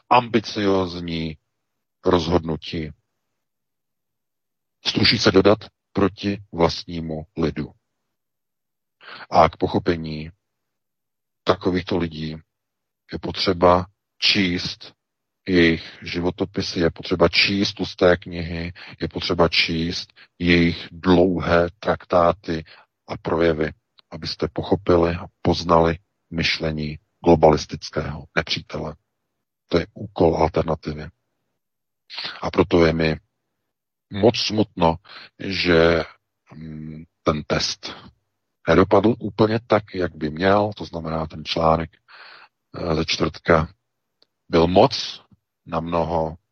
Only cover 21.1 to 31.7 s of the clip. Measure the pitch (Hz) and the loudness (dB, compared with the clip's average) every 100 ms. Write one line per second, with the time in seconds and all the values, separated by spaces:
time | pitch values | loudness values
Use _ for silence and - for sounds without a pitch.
21.1 | 87 92 85 76 87 87 - - 87 - | 4 4 2 0 2 0 -2 -4 -4 0
22.1 | 90 85 87 - 80 80 - _ _ - | 2 2 0 -4 -8 -8 -20 _ _ -14
23.1 | - - 82 85 76 76 - _ _ _ | -10 -4 0 0 0 -4 -8 _ _ _
24.1 | 82 82 - 80 - - 90 - 87 82 | -14 -12 -8 -6 -6 -2 -2 2 2 2
25.1 | 87 92 _ - 85 82 85 82 82 _ | -2 -10 _ -2 0 2 4 2 0 _
26.1 | _ _ 82 80 - 80 78 76 76 _ | _ _ -4 -2 -2 -4 -4 -6 -10 _
27.1 | _ 85 82 78 76 - 76 - - 71 | _ 2 6 6 4 0 -12 -10 -8 -8
28.1 | 73 71 - - - - 78 78 - _ | -10 -8 -6 -4 -6 -8 -10 -10 -12 _
29.1 | _ _ _ _ _ - 85 - - - | _ _ _ _ _ -4 -2 -2 -10 -8
30.1 | - 82 80 80 - 78 78 78 76 76 | 2 2 4 0 0 -2 -4 -6 -10 -12
31.1 | - _ _ _ _ _ | -16 _ _ _ _ _